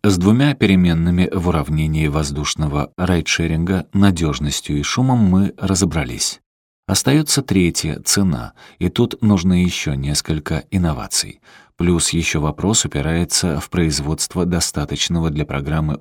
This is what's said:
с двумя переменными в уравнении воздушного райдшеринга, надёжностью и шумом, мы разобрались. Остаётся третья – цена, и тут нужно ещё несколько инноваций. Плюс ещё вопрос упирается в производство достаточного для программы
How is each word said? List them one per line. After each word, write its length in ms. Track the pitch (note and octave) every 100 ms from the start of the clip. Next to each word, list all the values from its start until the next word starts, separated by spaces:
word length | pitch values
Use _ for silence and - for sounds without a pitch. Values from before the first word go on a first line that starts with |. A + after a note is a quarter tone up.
с 140 | G#2 F#2
двумя 380 | F#2 A#2 C#3+
переменными 720 | C#3 G#2 F#2+ F2+ E2 E2+ F2 F2+
в 180 | F#2 E2+
уравнении 580 | D#2+ C#2+ D#2 D#2 D#2 D2+
воздушного 880 | D2 C#2+ C#2+ D2 - D2+ C#2+ C#2 -
райдшеринга, 920 | F2+ F2 D#2+ - E2 D#2+ E2+ F#2 -
надёжностью 840 | G2+ G2+ F2 D#2+ C#2 D2 C2+ - D2
и 40 |
шумом, 360 | C#2+ - C3 B2
мы 340 | G2+ F#2 G2 -
разобрались. 800 | F#2+ F#2+ F2+ D#3+ C3+ - - - _ _ _ _ -
Остаётся 560 | F#2+ - D3 D3 -
третья – 580 | - F#2+ F2 - D#2+ -
цена, 540 | - - F#2+ B1+ A1 - - -
и 100 | F#2
тут 320 | - A#2+ -
нужно 420 | G#2+ G2 F2+ F2+
ещё 300 | F2+ - -
несколько 720 | C#2 C#2 D2 - D#2+ - D#2+ -
инноваций. 720 | G2 F2 D#2 G2 - - - _ - _ -
Плюс 340 | E2+ E2+ -
ещё 320 | E2+ D#2+ D#2+
вопрос 420 | D2+ D2 F#2 A2
упирается 760 | D2+ D2 C#2+ E2 F2 - F2+ D2
в 120 | -
производство 760 | F2 E2 D2 C#2+ D#2 - F2+
достаточного 840 | F2 E2+ - - D2 C#2+ - E2+ E2
для 160 | D2 D2
программы 480 | C#2 C#2+ D#2 D2+ D2+